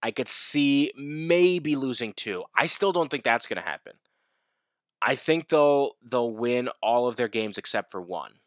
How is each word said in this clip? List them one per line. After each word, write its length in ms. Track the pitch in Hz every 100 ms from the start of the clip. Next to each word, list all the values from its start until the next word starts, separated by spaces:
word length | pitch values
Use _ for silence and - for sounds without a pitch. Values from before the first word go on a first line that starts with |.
I 80 | 113
could 160 | 113 123
see 640 | - - 147 143 139 143 -
maybe 760 | 143 151 160 175 180 180 151
losing 380 | 143 131 120 117
two. 320 | - - 92 - -
I 100 | 151
still 260 | - 196
don't 180 | 175 156
think 140 | 143
that's 240 | 120 117 -
gonna 120 | 95
happen. 340 | 90 71 - - _ _ _ _ _ _ _ _ _ _
I 140 | 107 135
think 320 | - 160 156
they'll, 480 | 156 147 143 139 - 120
they'll 220 | 127 120
win 380 | 110 120 123 123 -
all 280 | 107 120 123
of 80 | 117
their 100 | 120
games 320 | 113 110 101
except 320 | - 110 101
for 100 | 98
one. 340 | 87 90 60 50